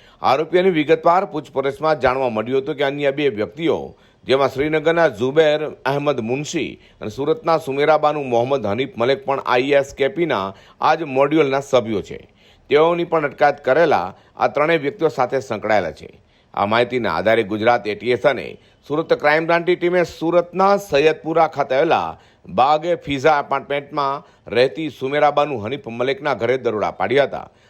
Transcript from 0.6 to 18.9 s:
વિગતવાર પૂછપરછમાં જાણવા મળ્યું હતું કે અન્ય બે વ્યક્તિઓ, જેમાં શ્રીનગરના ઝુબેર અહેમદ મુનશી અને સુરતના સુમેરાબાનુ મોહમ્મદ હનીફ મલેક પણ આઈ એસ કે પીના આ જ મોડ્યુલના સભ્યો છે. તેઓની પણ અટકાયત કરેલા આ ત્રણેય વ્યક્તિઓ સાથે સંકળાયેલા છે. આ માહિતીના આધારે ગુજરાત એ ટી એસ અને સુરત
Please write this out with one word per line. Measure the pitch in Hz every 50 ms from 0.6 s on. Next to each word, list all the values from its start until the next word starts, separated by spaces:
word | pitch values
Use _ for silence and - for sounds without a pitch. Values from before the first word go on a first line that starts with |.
| 180 190
વિગતવાર | 175 156 147 135 160 156 160 170 170 185 -
પૂછપરછમાં | - - 156 147 - - 135 135 139 135 - 151 156 156 147
જાણવા | 127 127 127 135 131 123
મળ્યું | 110 110 110 120 131 135
હતું | 131 147 156
કે | 131 143
અન્ય | 135 143 147 143 139
બે | 135 143 147 139
વ્યક્તિઓ, | 110 101 107 - - 147 170 151 113 82 67 67 - _ _ _ _ _ _
જેમાં | - 127 135 139 127 -
શ્રીનગરના | 131 147 156 156 156 147 160 165 170 165 156
ઝુબેર | 117 98 123 131 139 160 160 151 151 156 156 135 107 - _
અહેમદ | 127 139 143 139 147 143 123
મુનશી | 110 113 127 139 151 - - 165 113 73 - - _ _ _ _
અને | 80 107
સુરતના | 104 127 139 147 160 156 - 165 165 156
સુમેરાબાનુ | - 139 131 139 143 151 156 151 151 147 151 151
મોહમ્મદ | 139 127 120 117 120 131 143 135 107
હનીફ | 101 101 117 135 127 -
મલેક | 110 117 127 135 135 -
પણ | 135 135 131 -
આઈ | - 123 127 131 139
એસ | 143 139 135 - -
કે | - 135 135
પીના | 135 160 175 160 127 101 95 98 98 - - - - _
આ | - 139 160
જ | 160
મોડ્યુલના | 165 147 131 131 139 147 151 160 151 135 135 139
સભ્યો | 135 - - - 107 113 107 95
છે. | 82 - - - - _ _ _ _ _ _ _ _ _
તેઓની | 135 147 156 170 175 170 170
પણ | 170 165 160 147
અટકાયત | 139 120 - 151 143 139 - -
કરેલા | 160 131 151 170 - - 95 87 92 101 - _ _ _
આ | - 113 127
ત્રણેય | - 143 147 160 170 160 135
વ્યક્તિઓ | 143 135 - 160 151
સાથે | 147 - 127 120 135 135
સંકળાયેલા | 117 - 113 101 - 107 110 101 90 80
છે. | 73 - - - - - _ _ _ _ _ _ -
આ | - 101
માહિતીના | 104 110 117 123 - 127 127 113 98 80
આધારે | 82 92 107 113 113
ગુજરાત | 110 92 107 107 107 117 120 117 -
એ | 104 101
ટી | - - 120
એસ | 123 117 -
અને | 147 131 110 76 58 50 - _ _ _ _ _
સુરત | -